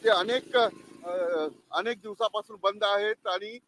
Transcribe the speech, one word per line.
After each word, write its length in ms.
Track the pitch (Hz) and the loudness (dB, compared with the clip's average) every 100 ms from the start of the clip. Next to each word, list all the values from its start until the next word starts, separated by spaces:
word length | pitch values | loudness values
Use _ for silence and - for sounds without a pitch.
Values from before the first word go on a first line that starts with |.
ते 40 | 220 | 4
अनेक, 480 | 190 196 254 - 247 | 4 2 -2 2 2
अ, 540 | 226 - - - 175 180 175 170 156 - _ | 2 0 -20 -14 -8 -4 -2 0 -2 -8 _
अनेक 300 | 151 214 226 | -4 -4 -6
दिवसापासून 540 | 214 202 220 214 208 208 | -10 -4 -2 -2 -8 -2
बंद 220 | 196 208 | -2 2
आहेत 420 | 208 202 214 220 208 | 2 2 0 -2 -4
आणि 320 | 185 208 240 | -4 -6 -14